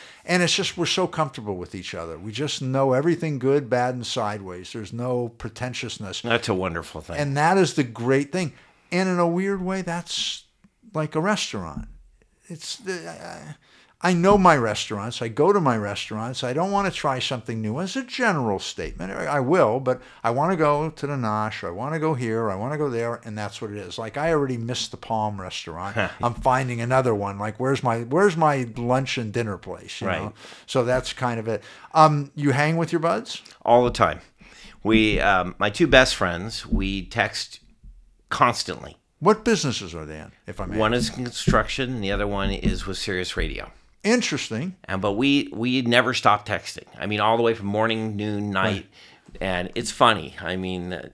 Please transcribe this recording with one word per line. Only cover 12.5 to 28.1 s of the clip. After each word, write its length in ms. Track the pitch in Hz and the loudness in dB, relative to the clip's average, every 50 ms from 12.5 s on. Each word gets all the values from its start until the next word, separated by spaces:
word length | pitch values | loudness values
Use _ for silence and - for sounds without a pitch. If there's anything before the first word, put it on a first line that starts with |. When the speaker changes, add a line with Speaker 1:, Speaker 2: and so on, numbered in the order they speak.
| 170 - - - - | -16 -14 -12 -12 -12
Speaker 1:
the, 320 | - - 185 185 175 160 165 | -10 -8 -8 -8 -8 -10 -12
I, 460 | 165 160 165 170 170 160 147 151 151 - _ _ _ - _ _ _ _ - 180 | -14 -14 -14 -14 -14 -14 -14 -16 -16 -18 _ _ _ -20 _ _ _ _ 2 2
I 40 | 185 | 4
know 240 | 170 175 196 208 | 6 8 8 8
my 180 | 202 185 180 156 | 8 8 8 8
restaurants. 640 | 139 117 110 104 - - - 110 101 101 120 117 - 123 | 6 4 2 0 -2 -4 -4 -6 -6 -6 -6 -6 -6 -6
I 40 | 117 | -4
go 220 | 110 147 147 185 | 0 2 4 4
to 80 | 202 202 | 4 4
my 160 | 160 135 117 | 4 2 2
restaurants. 680 | 110 104 101 101 - - - 110 107 113 117 107 - - | 2 0 -4 -4 -6 -8 -6 -6 -6 -6 -6 -6 -4 -4
I 100 | 120 127 | -2 -2
don't 180 | 151 175 196 | 0 0 0
wanna 200 | 202 196 196 185 | 0 0 0 0
try 260 | - - - 147 131 | -2 -2 -2 -2 0
something 420 | 127 - - 135 117 110 - 117 110 | 0 -2 -4 -4 -4 -4 -6 -4 -4
new. 200 | 110 107 110 147 | -2 -2 -2 -4
As 160 | 185 190 - | -4 -4 -4
a 80 | 262 254 | -6 -6
general 560 | 254 - - 247 226 185 147 123 110 98 90 | -6 -4 0 2 2 2 2 2 0 0 0
statement, 520 | - - - - 85 78 - - 85 95 | -2 -6 -8 -6 -8 -8 -6 -8 -8 -6
I, 140 | - - - | -6 -4 -2
I 140 | 147 143 143 | 0 0 0
will, 400 | 127 127 170 185 139 110 113 131 | 2 4 6 6 6 6 4 2
but 200 | 135 127 127 127 - - - - - | 0 0 -2 -2 -4 -14 -10 -4 -2
I 60 | 113 | 0
wanna 260 | 117 131 147 175 196 | 0 2 2 2 2
go 360 | 156 156 147 147 147 156 160 | 2 4 4 4 2 0 -4
to 160 | - - - | -6 -6 -6
the 80 | 143 147 | -4 -4
Nosh, 480 | 135 120 110 107 107 107 110 107 - - | -2 -2 0 0 0 -2 -2 -4 -6 -8
or 60 | 90 | -8
I 20 | |
wanna 260 | 87 98 120 143 160 | -6 -6 -6 -6 -2
go 160 | 165 156 156 156 | 0 0 0 0
here, 300 | 123 127 113 110 113 113 | 0 0 0 0 0 0
or 80 | 107 | 0
I 40 | 95 | -2
wanna 220 | 95 107 131 151 | -2 -4 -4 -2
go 100 | 147 151 143 | -2 -2 -2
there, 280 | 120 117 117 117 120 113 - | -2 -2 -2 -2 -4 -6 -8
and 100 | 117 107 | -10 -8
that's 240 | 107 104 101 - - | -6 -6 -8 -8 -8
what 120 | 120 107 | -10 -8
it 60 | 104 | -8
is. 200 | 104 98 92 104 | -8 -10 -10 -10
Like, 180 | - 113 110 - | -10 -8 -8 -4
I 160 | 139 151 165 | -2 0 2
already 260 | 165 151 143 131 127 | 2 2 2 0 -2
missed 340 | 117 113 117 123 - - - | -2 -4 -4 -4 -4 -6 -6
the 60 | - | -8
Palm 440 | - - - 117 110 107 107 104 95 | -10 -6 -4 -2 -2 -2 -2 -4 -6
restaurant. 560 | 92 92 - - - 85 80 85 90 98 107 | -8 -8 -10 -10 -10 -10 -10 -8 -8 -4 -2
Speaker 2:
<laughs> 240 | 113 98 87 - - 117 | -2 -2 -2 -2 -2 -2
Speaker 1:
I'm 120 | 120 113 | -2 -2
finding 440 | - - 135 127 131 135 123 120 113 | 0 2 2 2 2 2 -2 -4 -4
another 340 | 117 120 127 131 127 123 110 | 0 2 2 4 4 4 2
one. 240 | 101 101 101 101 101 | 0 -2 -4 -4 -6
Like, 200 | 104 110 104 - | -6 -6 -4 -2
where's 220 | 123 131 139 127 | -2 0 0 0
my, 200 | - 123 117 117 | 0 0 0 0
where's 360 | 117 117 | -2 0